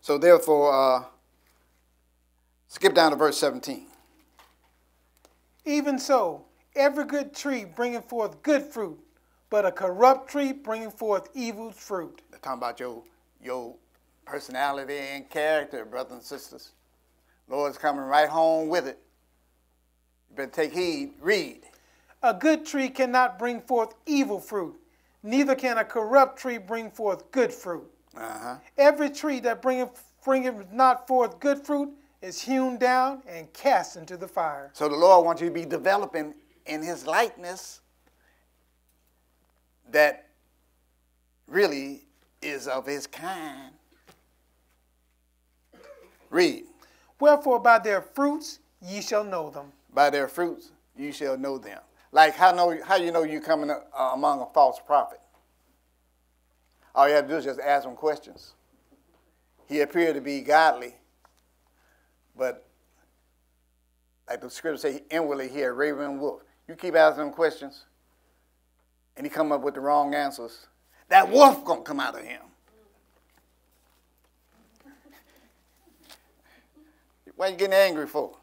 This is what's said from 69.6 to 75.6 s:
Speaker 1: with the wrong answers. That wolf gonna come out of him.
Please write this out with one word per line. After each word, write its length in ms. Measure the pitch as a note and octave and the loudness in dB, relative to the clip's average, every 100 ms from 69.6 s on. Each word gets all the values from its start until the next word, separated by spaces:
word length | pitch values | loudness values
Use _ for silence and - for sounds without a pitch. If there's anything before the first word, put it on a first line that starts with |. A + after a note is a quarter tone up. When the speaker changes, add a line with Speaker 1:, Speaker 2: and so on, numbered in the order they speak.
Speaker 1:
with 120 | C#3 C#3 | -2 -4
the 60 | |
wrong 340 | C3+ D3 C#3+ D3 | 0 2 2 -2
answers. 520 | C#3+ C3+ A#2 - _ _ _ _ _ | -4 -6 -16 -18 _ _ _ _ _
That 200 | F#3 G3 | 6 8
wolf 360 | A#3+ C#4 - - | 10 8 8 -4
gonna 160 | D#3 | -4
come 180 | - C#3+ | -4 -6
out 160 | B2+ - | -6 -6
of 60 | |
him. 200 | A2 A#2+ - _ _ _ G#3 _ _ _ _ _ _ _ _ _ _ _ _ _ _ _ _ _ _ _ C#4 C#4+ C#4+ - _ _ _ _ | -14 -16 -18 _ _ _ _ _ _ _ _ _ _ _ _ _ _ _ _ _ _ _ _ _ _ _ -20 -20 _ -20 _ _ _ _